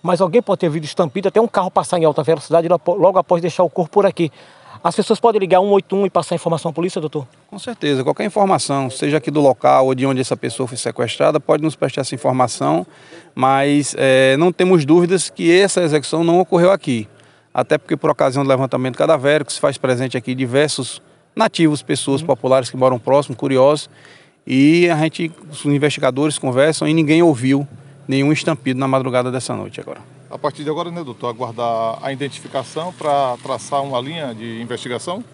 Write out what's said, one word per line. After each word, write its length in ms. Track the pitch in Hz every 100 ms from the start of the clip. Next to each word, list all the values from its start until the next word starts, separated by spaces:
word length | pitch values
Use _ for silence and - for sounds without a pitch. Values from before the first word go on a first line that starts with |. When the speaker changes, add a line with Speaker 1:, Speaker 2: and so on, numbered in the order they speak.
Speaker 1:
mas 180 | 170 175
alguém 180 | 185 160
pode 200 | 160 185
ter 100 | 170
visto 160 | 156 151
estampida, 440 | - 170 175 190
até 120 | -
um 60 | 233
carro 240 | - 185
passar 260 | - 156 180
em 80 | 160
alta 160 | 147
velocidade 460 | 147 160 - 135 160
logo 480 | 175 - 175 180 185
após 240 | - 175
deixar 220 | 170 -
o 60 | 175
corpo 180 | - 165
por 140 | 208 196
aqui. 260 | - 165 - - - - -
As 140 | 175 196
pessoas 240 | 196 220
podem 200 | 240 214
ligar 200 | 190 185
um 120 | 202
oito 220 | 202 -
um 120 | 196 196
e 40 |
passar 260 | 180 147 170
a 20 |
informação 320 | 170 165 170
à 40 |
polícia, 280 | 151 180 185
doutor? 260 | 151 151 131 _ _
Speaker 2:
Com 100 | 202
certeza. 420 | - 233 147 135
Qualquer 220 | 135 151
informação, 680 | 214 214 196 160 - 139 131
seja 280 | - 147 151
aqui 120 | -
do 120 | 147
local 460 | 143 123 131 135 131
ou 80 | 131
de 100 | 135
onde 160 | 131
essa 160 | 123 127
pessoa 300 | 123 - 127
foi 100 | 123
sequestrada, 600 | 120 113 120 - 147 151
pode 240 | - 156
nos 140 | 156 -
prestar 260 | 139 -
essa 140 | 135 131
informação, 720 | 135 127 123 - 139 160 185 _ - - - -
mas, 580 | 127 135 143 147 139 -
é, 400 | 135 131 131 135
não 160 | 175
temos 320 | 170 185 180 135
dúvidas 440 | 170 175 185 -
que 220 | - 170
essa 300 | 180 196 185
execução 420 | 170 151 131 156
não 160 | 170 175
ocorreu 320 | 185 175 175
aqui. 380 | 196 - 117 101 _ _ _ _
Até 240 | - 127 151
porque, 200 | - 147
por 120 | 156
ocasião 320 | - 143 131
do 40 | 135
levantamento 460 | 131 131 127 127 120
cadavérico, 540 | 151 156 135 151 143
se 80 | -
faz 180 | 143 135
presente 380 | 131 123 131 127
aqui 180 | 123
diversos 680 | 127 127 131 151 - 123 - _ _ _ -
nativos, 460 | 220 - 160 147
pessoas 400 | - 143 - 139
Speaker 1:
Uhum. 60 | 160
Speaker 2:
populares 420 | 131 131 131 120
que 80 | 131
moram 200 | 131 127
próximo, 380 | 131 139 143 135
curiosos, 540 | 139 131 135 151 - _ - - _ _ -
e 420 | 131 143 170 175
a 60 | 156
gente, 340 | 160 - 165 - -
os 140 | 151 147
investigadores 720 | 143 147 143 135 127 156 143
conversam 500 | 139 123 151 151 151
e 60 |
ninguém 280 | 160 147 160
ouviu 460 | 170 127 131 139 143 - - - -
nenhum 240 | 135 139
estampido 480 | 151 - 156 131 127
na 80 | 135
madrugada 420 | 135 127 123 123
dessa 240 | 117 -
noite 280 | 110 98 -
agora. 180 | - - - - -
Speaker 3:
A 60 | 135
partir 260 | 147 135
de 60 | 151
agora, 220 | 156 175
né, 120 | 175
doutor, 240 | 143 107 120
aguardar 680 | 113 123 113 117 113 113 113
a 80 | 135
identificação 800 | 135 139 - - 139 127 156 175
pra 420 | - 151 143 135 120
traçar 400 | 135 123 - 143
uma 160 | 139 127
linha 340 | 131 165 139 113
de 260 | 117 113
investigação? 600 | 117 117 123 120 - 190 233